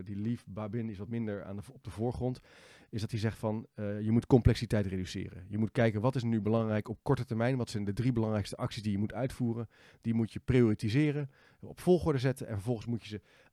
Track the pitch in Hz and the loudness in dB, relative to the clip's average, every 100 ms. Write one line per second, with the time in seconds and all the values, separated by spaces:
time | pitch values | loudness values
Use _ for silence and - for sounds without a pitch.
0 | 95 101 107 120 - 98 107 117 113 95 | -8 -4 -4 -4 -8 -10 -6 -6 -6 -8
1 | 104 117 110 101 95 101 - - 110 95 | -6 -4 -4 -6 -8 -12 -12 -16 -12 -4
2 | 120 - 123 127 - - - - - 110 | -2 -2 -4 -4 -10 -20 -20 -20 -10 -6
3 | 113 113 110 - 110 110 - - 104 104 | -4 -2 -2 -2 -2 -4 -6 -8 -6 -2
4 | 107 117 - 127 117 113 117 110 98 92 | 2 2 6 8 8 4 0 0 0 -4
5 | 92 98 92 87 92 101 110 - 117 104 | -4 -6 -8 -12 -6 -2 0 2 2 2
6 | 120 135 117 113 104 113 110 107 - 107 | 0 0 0 0 2 2 2 0 -2 -4
7 | - 131 117 110 120 131 113 107 101 101 | 0 0 0 0 0 0 -2 -4 -2 0
8 | 120 117 110 107 98 - 123 - 104 98 | 2 2 2 0 -2 -4 -6 -4 -2 0
9 | 104 104 135 - 120 113 113 - - - | 0 -2 -4 -2 -2 -2 -6 -14 -20 -8
10 | 113 113 113 - - 123 117 104 110 123 | -2 0 0 -2 4 6 6 4 2 2
11 | 151 143 139 _ _ _ 95 - - 180 | 2 0 -6 _ _ _ -18 -2 4 4
12 | 170 135 135 127 - 104 101 117 117 120 | 4 2 0 -2 -4 -4 -2 -4 -4 -6
13 | 104 107 - _ _ | -6 -12 -14 _ _